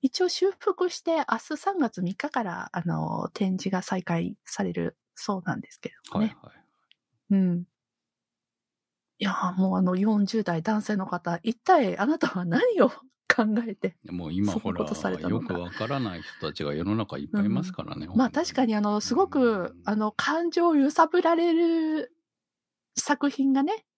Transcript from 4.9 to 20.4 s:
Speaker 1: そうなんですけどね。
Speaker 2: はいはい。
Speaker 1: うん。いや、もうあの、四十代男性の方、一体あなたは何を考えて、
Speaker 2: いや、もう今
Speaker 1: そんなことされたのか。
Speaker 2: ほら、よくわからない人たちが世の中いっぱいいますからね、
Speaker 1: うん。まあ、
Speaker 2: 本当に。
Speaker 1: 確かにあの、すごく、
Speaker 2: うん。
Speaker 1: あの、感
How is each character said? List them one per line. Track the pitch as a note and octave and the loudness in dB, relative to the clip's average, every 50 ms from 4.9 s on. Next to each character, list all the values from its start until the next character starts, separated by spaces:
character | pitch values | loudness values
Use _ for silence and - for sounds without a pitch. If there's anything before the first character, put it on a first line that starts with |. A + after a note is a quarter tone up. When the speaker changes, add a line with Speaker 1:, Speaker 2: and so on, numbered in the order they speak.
| - _ _ _ _ | -6 _ _ _ _
Speaker 1:
そ | - - - G3+ F#3 | -12 -4 -4 -4 -4
う | F3 | -2
な | F#3 - | -6 -6
ん | - | -6
で | - - | -8 -14
す | - - | -18 -14
け | - - - - _ - | -14 -14 -14 -14 _ -6
ど | - G3+ | -2 0
ね。 | G#3+ A3 | 0 0
Speaker 2:
は | |
い | - - - | -2 -8 -20
は | - | -20
い。 | - - _ _ _ _ _ _ _ _ _ _ _ _ _ _ | -20 -20 _ _ _ _ _ _ _ _ _ _ _ _ _ _
Speaker 1:
う | G3 G3 | 2 4
ん。 | F#3+ F#3 F3 F3 F3 _ _ _ _ _ _ _ _ _ _ _ _ _ _ _ _ _ _ _ _ _ _ _ _ _ _ _ _ _ _ _ | 4 2 2 -2 -4 _ _ _ _ _ _ _ _ _ _ _ _ _ _ _ _ _ _ _ _ _ _ _ _ _ _ _ _ _ _ _
い | G3+ | -2
や、 | G3 F#3 - - F#3 F3+ F#3 | -2 -2 0 -2 -2 0 0
も | F#3+ F#3+ F#3 | 0 2 2
う | F#3 | 2
あ | |
の、 | F#3+ F3+ F#3 | 2 2 2
四 | F#3 G3+ A3 A3 G#3 G3+ | 2 2 2 4 2 2
十 | F#3+ - A3+ G3+ | 2 0 -2 0
代 | - E3+ E3 | 0 -2 -2
男 | E3 - A3 G#3 | 0 0 0 0
性 | G#3+ - G#3+ | 0 -2 -2
の | G3 F#3+ - | -2 -2 -4
方、 | - F3 _ F3 E3+ E3+ | -6 -4 _ -4 -4 -2
一 | _ A3+ A3+ | _ -4 -6
体 | _ _ - F#4+ D#4+ B3+ F#3+ E3+ - | _ _ 6 6 6 6 4 0 0
あ | G3 | 2
な | B3 D#4 - | 0 2 2
た | - - | 0 -2
は | - F#3+ F3 | -2 -2 -2
何 | E3+ E3+ C4 G#4 B4+ A4+ F4+ | 0 2 2 2 2 4 6
を | - B3+ | 4 4
考 | - - - _ _ _ _ _ - - A3+ G#3+ G#3+ A3 A#3 A3+ | 4 -2 -20 _ _ _ _ _ 2 2 2 2 0 0 -2 -4
え | G3 | -8
て、 | _ - F#3+ - _ _ | _ -6 -6 -6 _ _
Speaker 2:
い | - | -10
や、 | E2+ | -8
も | F2+ - D#3 | -6 -6 -4
う | - | 0
今 | F#2 G#2 G2+ F2+ | 0 0 2 0
Speaker 1:
そ | - | -2
ん | - - F2+ | -2 -4 -2
な | F2 | -2
こ | E2+ | -2
と | - G#2+ | -4 -4
さ | - - F#2+ | -4 -4 -4
れ | F#2 F2+ | -4 -2
た | - F#2 | -2 -2
の | F2+ E2+ | -2 -2
か。 | D#2+ - | -2 -4
Speaker 2:
ほ | F#2+ | -6
ら、 | F2 | -6
よ | F2 F2 | -6 -8
く | |
わ | F2+ - G#2+ A2+ | -6 -6 -6 -4
か | |
ら | C3+ C#3 | -2 -2
な | B2+ G#2 F2+ E2 | -2 -4 -6 -8
い | |
人 | D2+ - - - - D#2 | -12 -14 -14 -10 -10 -8
た | D2 | -6
ち | - D#2 | -6 -6
が | D2 D2 | -4 -4
世 | D#2 F2 | -2 -2
の | G2 G#2+ | 0 0
中 | A2+ G#2+ - - C2+ | -2 -2 -4 -6 -10
い | D2 | -8
っ | - | -4
ぱ | - G#3 | -2 0
い | G3+ | 2
い | G#3 | 2
ま | G3 - - | 2 0 -2
す | - - | -4 -6
か | - - | -10 -10
ら | - - | -10 -8
ね、 | - - | -10 -10
Speaker 1:
う | - - | -2 2
ん。 | A3+ | 2
ま | C4 | 2
あ、 | A#3+ | 2
Speaker 2:
本 | - | 2
当 | C#4 | -2
に。 | F4 | -2
Speaker 1:
確 | - - | -2 0
か | - C4 | 0 0
に | A3+ A3 | 2 2
あ | G#3 | 2
の、 | G#3 G#3 G#3 G#3 | 0 0 0 0
す | - - B3+ | -2 0 2
ご | C#4+ G4 - | 2 2 2
く、 | - D4 | 2 2
Speaker 2:
う | B3+ A#3 A3 G3 F3 - | 4 4 2 2 -2 -6
ん。 | - - - | -8 -8 -4
Speaker 1:
あ | - G#3 | -2 -2
の、 | G#3+ G#3+ G#3+ | 0 0 -2
感 | - - - C#4 D4+ E4 | -2 -2 -2 0 0 0